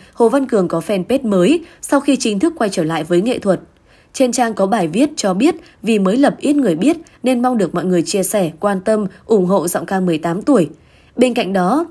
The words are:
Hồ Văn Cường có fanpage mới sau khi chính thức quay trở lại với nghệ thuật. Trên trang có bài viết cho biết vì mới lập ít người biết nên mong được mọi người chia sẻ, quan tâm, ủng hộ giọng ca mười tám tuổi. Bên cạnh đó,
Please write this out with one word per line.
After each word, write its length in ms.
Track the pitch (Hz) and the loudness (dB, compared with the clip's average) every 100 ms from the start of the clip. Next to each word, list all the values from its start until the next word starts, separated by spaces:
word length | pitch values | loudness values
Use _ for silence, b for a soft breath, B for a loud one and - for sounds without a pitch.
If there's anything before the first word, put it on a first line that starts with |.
| B | B
Hồ 160 | - 233 | 0 2
Văn 160 | 277 262 | 2 0
Cường 220 | 220 175 | 0 0
có 140 | 165 165 | -2 -2
fanpage 420 | 196 175 262 247 | -4 -2 -2 0
mới 340 | 196 180 339 B B | 2 2 2 B B
sau 180 | - 285 | -2 0
khi 160 | 277 262 | 2 0
chính 240 | 233 202 | 0 0
thức 140 | 330 330 | -2 0
quay 120 | 214 | -2
trở 140 | 190 | -2
lại 200 | 156 160 | -2 -4
với 180 | 156 175 | 0 0
nghệ 180 | 220 247 | 0 0
thuật. 200 | 196 170 - _ b b b | 0 -2 -4 _ b b b
Trên 180 | - 254 | -2 0
trang 220 | 240 226 | 0 -2
có 140 | 202 196 | 0 -2
bài 200 | 214 165 | -2 -2
viết 220 | 175 294 - | 0 0 0
cho 180 | 202 | -2
biết 220 | 185 285 - B B | 0 0 0 B B
vì 160 | 202 220 | -2 0
mới 180 | 190 233 | 2 2
lập 180 | 277 - | 2 0
ít 140 | 269 | 0
người 220 | 294 240 156 | 0 0 2
biết 220 | 240 339 B B | 0 0 B B
nên 180 | 247 247 | -2 0
mong 160 | 254 240 | 0 0
được 180 | 185 170 | -2 -2
mọi 100 | 175 | 0
người 160 | 180 | 0
chia 220 | 160 196 | 0 -2
sẻ, 280 | 180 214 170 - | -2 0 -2 -2
quan 220 | 208 196 | -4 -2
tâm, 240 | 190 220 196 B - | 0 -2 -2 B 0
ủng 200 | 220 180 | 0 2
hộ 220 | 196 165 | 0 0
giọng 180 | - 165 | -4 -4
ca 140 | 190 | -2
mười 180 | 185 160 | 0 0
tám 240 | 170 175 | -2 -2
tuổi. 280 | 220 254 147 b b b b - | 2 2 2 b b b b 0
Bên 180 | 254 | 0
cạnh 200 | 240 185 | 2 -2
đó, 320 | 196 180 277 339 | 0 2 0 -2